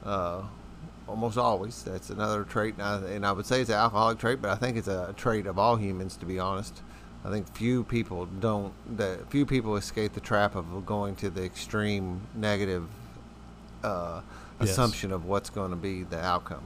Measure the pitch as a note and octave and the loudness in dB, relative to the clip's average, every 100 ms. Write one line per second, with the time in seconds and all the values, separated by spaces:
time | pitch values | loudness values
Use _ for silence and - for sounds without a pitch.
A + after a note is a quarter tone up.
0 | G#2 G2+ F2 F2 G2+ - - - - - | 0 0 0 -2 -6 -12 -14 -14 -14 -14
1 | - G#2+ A#2 A2+ A#2+ G2+ G2+ A#2+ - F#2 | -8 -2 0 4 4 4 0 -6 -6 -8
2 | - G2 G#2+ G#2+ G2 - G#2+ F#2+ G2+ G#2 | -6 -2 2 2 0 0 0 0 -2 -2
3 | F#2+ G2+ G2+ G2 G2+ B2+ A#2 G#2+ A2+ G#2 | -2 0 0 0 2 2 4 6 6 6
4 | A2+ A2+ A2+ C3 G#2 G2 A#2+ A2+ F#2+ F#2+ | 4 4 2 2 2 0 2 0 0 0
5 | F2+ G2+ B2+ A2 G2 F#2 G#2+ A#2+ G2+ F#2 | -2 -2 2 2 2 4 6 6 4 -2
6 | F#2+ - E2+ F#2 F#2 G2 G#2 - - - | -4 -6 -4 -2 0 -2 -4 -10 -14 -14
7 | - - G2 G#2 F#2+ - A2+ B2 A2 A#2 | -16 -10 -2 -2 -2 -2 2 2 2 0
8 | G#2+ F2+ F2+ F#2 A2 G#2 G2+ F#2+ - A2+ | 0 -2 -4 -2 0 2 -2 -8 -10 -2
9 | G2+ F2+ - C#3 C#3+ C3 A2 G#2 - - | 0 0 -2 2 4 2 2 0 0 0
10 | G#2+ G#2 - G#2+ G2+ G2+ E2 F#2 F2+ G#2 | 0 -2 0 4 4 2 -4 -6 -2 0
11 | G2+ F#2 G2+ F2+ F#2 - - G#2+ G#2 G2+ | 0 -2 -4 -2 -4 -6 -4 0 2 2
12 | F#2 F2+ A2 A2+ G#2+ G#2 G2 F2+ E2+ - | 0 -4 -6 -2 2 2 2 0 -2 -10
13 | - - - - - - - - G#2+ F#2 | -14 -14 -16 -16 -18 -16 -16 -6 -2 -2
14 | E2+ E2+ - - - - A2 F#2+ B2 - | -2 -6 -10 -14 -16 0 2 6 4 4
15 | G2+ F#2+ E2+ G2 - - F#2+ F2 F#2+ F#2 | -2 -2 2 0 0 -4 -2 -2 -2 -4
16 | F2+ E2 F2+ F2+ - D#2+ | -4 -2 2 2 0 -8